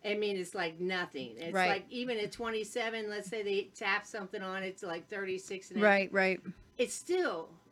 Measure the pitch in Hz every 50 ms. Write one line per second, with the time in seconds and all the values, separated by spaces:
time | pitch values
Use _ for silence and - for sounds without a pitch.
0 | - 214 208 208 214 208 202 190 180 175 - 202 175 165 160 160 180 180 185 180
1 | 175 - - 143 131 123 110 110 165 165 175 190 185 180 196 190 185 - 240 247
2 | 247 254 240 220 208 208 - - 240 226 226 220 214 208 - 247 226 226 220 226
3 | 214 208 208 208 202 190 202 220 208 202 196 196 202 - - - 226 196 196 202
4 | 196 - - 226 196 185 - 208 190 185 185 190 190 185 190 - - 190 165 170
5 | 170 - 214 202 196 190 185 185 185 - 202 185 185 - 190 202 208 214 196 196
6 | 196 - - 196 190 190 190 - - - 175 - - - - - 247 - - -
7 | - - 349 370 359 285 196 165 165 - 170 - - -